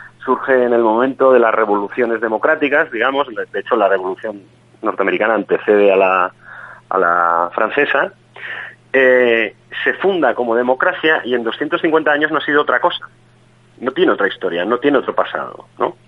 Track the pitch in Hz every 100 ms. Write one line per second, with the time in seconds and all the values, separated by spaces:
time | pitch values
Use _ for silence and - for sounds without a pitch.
0 | - - - 123 - 131 123 120 113 113
1 | 131 131 131 123 113 104 107 101 101 -
2 | 117 113 113 107 151 156 147 147 156 117
3 | 127 135 139 101 95 101 - 117 98 98
4 | 92 92 110 101 - _ _ _ 107 92
5 | 98 90 107 107 - 87 - 104 101 95
6 | 95 92 90 - - - - - _ 92
7 | 87 87 85 85 87 - 110 143 143 135
8 | - - _ - - - - - _ 135
9 | 131 127 123 113 104 - _ - 135 127
10 | 185 185 131 110 120 117 123 127 180 180
11 | 156 160 120 123 113 - 147 175 165 160
12 | 151 147 151 151 151 147 139 123 175 -
13 | - _ _ _ _ _ _ - 120 160
14 | 170 104 98 - 92 85 98 120 143 135
15 | - 95 - 78 65 - - - 147 -